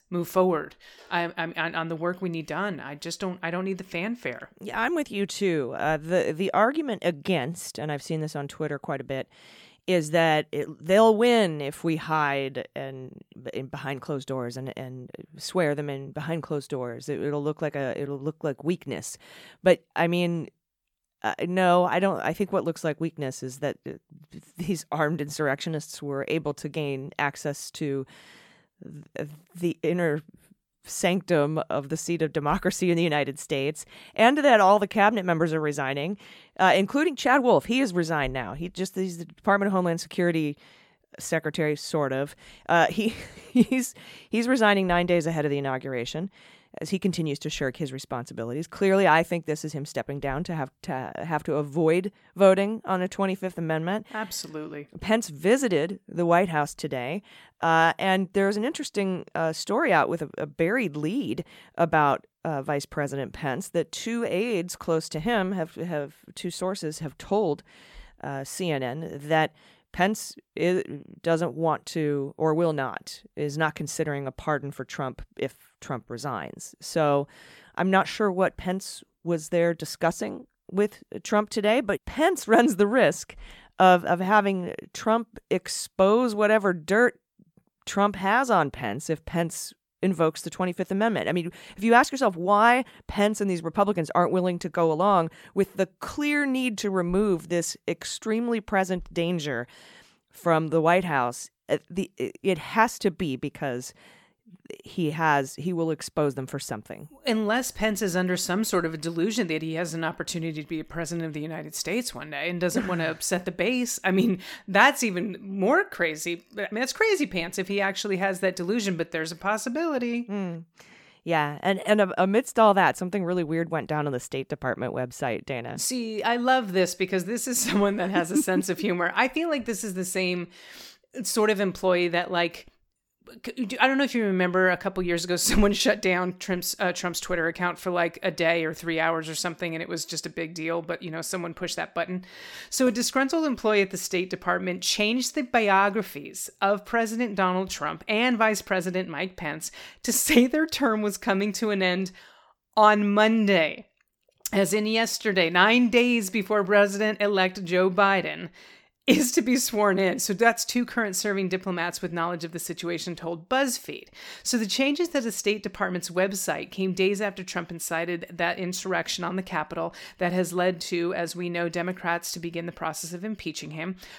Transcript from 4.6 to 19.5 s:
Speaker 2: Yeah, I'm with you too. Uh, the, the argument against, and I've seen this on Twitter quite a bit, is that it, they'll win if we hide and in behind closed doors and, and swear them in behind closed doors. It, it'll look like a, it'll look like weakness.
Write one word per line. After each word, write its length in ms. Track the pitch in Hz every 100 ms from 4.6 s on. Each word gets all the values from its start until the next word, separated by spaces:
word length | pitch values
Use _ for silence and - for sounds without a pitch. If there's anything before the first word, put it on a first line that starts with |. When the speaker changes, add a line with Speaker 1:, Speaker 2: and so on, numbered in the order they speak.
Speaker 2:
Yeah, 200 | 208 -
I'm 140 | 233
with 160 | 339 285
you 160 | 208 196
too. 480 | - 196 160 123 -
Uh, 200 | 151 156
the, 360 | 160 180 -
the 180 | 156 190
argument 480 | - 220 302 294 208
against, 720 | 180 147 147 175 170 170 - -
and 120 | 151
I've 120 | 143
seen 180 | - 160
this 160 | 151 151
on 100 | 143
Twitter 320 | - 151 143
quite 220 | - 139
a 40 |
bit, 240 | 123 135 - _ - - - _ -
is 260 | 180 151
that 340 | 165 165 156 151
it, 160 | 143 147 156
they'll 340 | 160 196 226
win 460 | 214 240 233 190 151
if 240 | 139 -
we 120 | 170 151
hide 680 | 156 156 147 139 135 135 -
and 480 | - 135 135 131 - - - 127
in 140 | - 131
behind 340 | 139 135 135
closed 260 | - 143 131
doors 300 | 131 120 123
and, 160 | 131 -
and 320 | 127 127 123 - - 151
swear 380 | - - 156
them 160 | 143 147
in 200 | 139 139
behind 320 | 151 143 165
closed 280 | - 147 -
doors. 360 | 135 123 117 131
It, 100 | 135
it'll 220 | 120 147
look 180 | 143 151
like 160 | 156 143
a, 160 | 131 -
it'll 180 | 139 139
look 240 | 143 151
like 220 | 156 135
weakness. 540 | 147 180 - 95 - - - - -